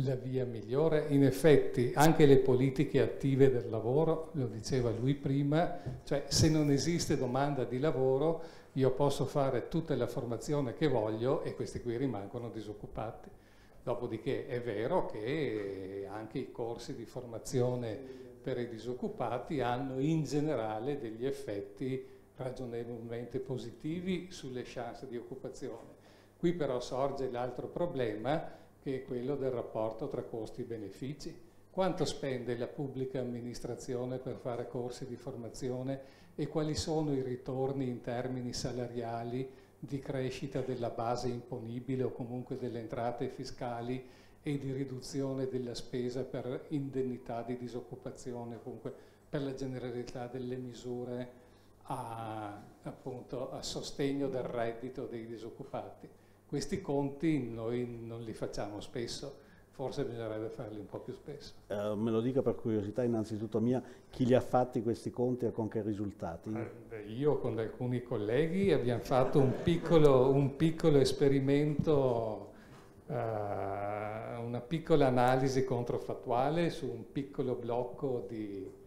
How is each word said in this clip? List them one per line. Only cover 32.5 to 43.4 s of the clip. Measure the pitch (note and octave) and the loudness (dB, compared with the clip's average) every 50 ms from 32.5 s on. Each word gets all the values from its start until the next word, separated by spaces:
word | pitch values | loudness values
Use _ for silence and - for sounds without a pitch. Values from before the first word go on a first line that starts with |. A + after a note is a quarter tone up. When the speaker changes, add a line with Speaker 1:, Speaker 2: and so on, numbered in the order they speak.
| A#2+ | -2
Speaker 1:
la | A#2 B2 - | -2 -4 -6
pubblica | - - D3 C3 B2 C3 C3 C3 - C3+ | -4 -6 -6 -6 -4 -4 -4 -4 -2 -4
amministrazione | A#2+ B2 B2 A#2+ A#2+ A#2+ A2+ - - A#2+ A#2 - - - B2+ A#2+ B2+ B2 B2+ C3 | -4 -4 -4 -6 -6 -8 -8 -8 -8 -8 -8 -8 -6 -4 -4 -4 -2 -4 -4 -4
per | - C3+ A2+ | -6 -6 -8
fare | - - C3+ A#2 A#2 A#2 - | -6 -6 -6 -4 -4 -6 -6
corsi | - B2+ A#2+ B2 B2 - C#3 | -6 -6 -6 -6 -6 -8 -10
di | A2+ A#2+ | -10 -10
formazione | - - C#3 B2+ A#2+ A#2 A2 - - - B2 B2+ B2+ B2+ C3+ C3+ C3+ - - - - - - - | -10 -10 -10 -10 -10 -10 -10 -10 -6 -4 -4 -4 -2 -4 -4 -4 -6 -8 -14 -20 -20 -20 -14 -6
e | - D3+ | -6 -6
quali | C#3+ - D#3+ D#3 D#3 D3+ | -2 0 0 0 0 0
sono | - - E3+ D#3 D#3 D3+ D3 C#3 | -2 -2 0 0 0 2 2 0
i | C3 B2+ | 0 0
ritorni | B2+ B2 - - - B2+ C3 C3+ C3+ C#3 C#3 C3+ B2 | -2 -4 -6 -6 -6 -2 0 0 0 0 0 -2 -2
in | B2 A#2 | -2 -4
termini | - C3 A#2+ B2 B2+ B2+ C3 B2+ A#2+ B2 A2+ | -4 -4 -4 -2 -2 -4 -4 -4 -4 -4 -4
salariali, | - - B2+ A#2 B2 A#2+ A2+ A#2+ B2 A2+ A#2 A#2 A#2 A#2 A#2+ A#2+ C3 C3 - - - - - - - | -4 -4 -4 -2 -4 -4 -4 -4 -4 -4 -4 -4 -4 -4 -4 -4 -4 -4 -6 -8 -16 -20 -20 -16 -16
di | - - C#3 C3+ | -10 -8 -6 -6
crescita | - - C3+ C3 B2+ B2+ B2+ - D#3 C3+ - C3+ | -4 -4 -4 -2 -2 -2 -4 -6 -8 -4 -4 -4
della | A#2+ - B2+ A2+ A#2 A2+ | -2 -2 -2 -2 -4 -4
base | - A#2+ A2+ A#2 A#2+ A2+ A#2 | -2 -2 -2 0 -2 0 -2
imponibile | B2 A#2+ A#2+ - - C3 A#2 A2+ A2+ A#2+ B2 A#2+ - C3 B2+ B2+ | -2 -4 -4 -6 -8 -10 -8 -8 -8 -8 -8 -4 -4 -2 0 0
o | A2+ - | -2 -2
comunque | - B2 A#2 B2 B2+ B2 - C3+ | -4 -6 -6 -6 -8 -6 -6 -6
delle | - B2 A#2+ A2 A#2+ | -6 -6 -6 -6 -6
entrate | A2+ - C#3 A#2 A#2 B2 A#2+ - C3+ C3 | -8 -6 -4 -2 -2 -2 -2 -2 -4 -6
fiscali | - - | -4 -8